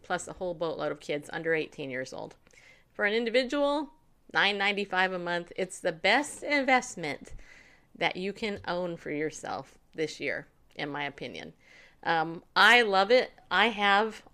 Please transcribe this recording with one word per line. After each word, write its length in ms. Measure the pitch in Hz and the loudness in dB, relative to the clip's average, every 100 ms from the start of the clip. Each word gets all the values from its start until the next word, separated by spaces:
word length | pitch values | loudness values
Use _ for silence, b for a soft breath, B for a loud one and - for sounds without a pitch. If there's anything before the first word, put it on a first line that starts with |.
plus 240 | - 175 - | -6 -6 -6
a 60 | |
whole 220 | - 180 | -8 -6
boatload 360 | 165 165 - 151 | -4 -4 -2 -4
of 100 | 147 | -4
kids 280 | - 147 147 | -4 -6 -4
under 200 | 160 160 | -6 0
eighteen 360 | 160 - - 135 | 0 -2 -8 -8
years 240 | 127 131 | -8 -8
old. 220 | - 107 - _ b b b b | -10 -14 -16 _ b b b b
For 100 | - | -2
an 80 | 208 | 0
individual, 800 | 220 233 247 254 285 285 285 285 - _ _ _ | 0 2 2 2 0 2 0 -4 -12 _ _ _
nine 240 | 160 196 202 | 2 2 2
ninety-five 560 | 196 202 196 185 185 | 0 0 -2 0 0
a 60 | 185 | 0
month. 340 | 175 175 170 - | -2 -4 -4 -6
It's 240 | 185 - | -6 -2
the 120 | 180 | -4
best 500 | 165 190 247 285 - | 0 2 2 0 -8
investment 920 | 339 285 262 254 - - 156 - - - B B B B B | -2 0 4 2 2 -8 -8 -8 -10 -16 B B B B B
that 220 | - 165 - | -4 -4 -2
you 160 | 190 | -8
can 280 | 190 220 202 - | -6 -6 -6 -6
own 300 | 175 180 170 | -4 -4 -6
for 140 | 156 | -8
yourself 640 | 147 156 - - 98 135 - _ | -4 -6 -6 -10 -10 -10 -20 _
this 240 | 156 156 - | -6 -6 -4
year, 300 | 139 92 - _ _ | -6 -6 -10 _ _
in 140 | - 147 | -10 -8
my 160 | 143 | -6
opinion. 480 | 143 - 123 85 156 - B B B B | -8 -8 -12 -12 -14 -18 B B B B
Um, 400 | - 165 160 165 _ 185 | -2 0 0 -6 _ 6
I 260 | 202 240 | 8 8
love 300 | 220 190 196 | 6 4 6
it. 180 | 254 - - - | 4 4 -8 -2
I 180 | 180 220 | 2 2
have 540 | 208 202 196 220 - - | 4 4 4 2 -4 -14